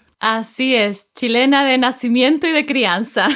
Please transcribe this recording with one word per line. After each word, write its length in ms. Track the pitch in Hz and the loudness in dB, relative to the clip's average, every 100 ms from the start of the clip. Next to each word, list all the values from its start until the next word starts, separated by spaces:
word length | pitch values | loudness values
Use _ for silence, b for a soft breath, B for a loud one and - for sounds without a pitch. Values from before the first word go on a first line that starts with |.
| _ _ | _ _
Así 540 | 214 226 226 - 262 | -2 -2 -6 -4 0
es, 360 | 247 208 202 - | 0 0 -4 -12
chilena 520 | - 247 233 269 277 277 | -8 -2 2 2 2 2
de 120 | 254 | 2
nacimiento 720 | 247 262 247 240 254 311 330 | 0 -2 0 2 2 2 0
y 60 | |
de 120 | 311 302 | 0 0
crianza. 640 | 277 214 175 226 240 302 | -2 0 -2 -2 0 0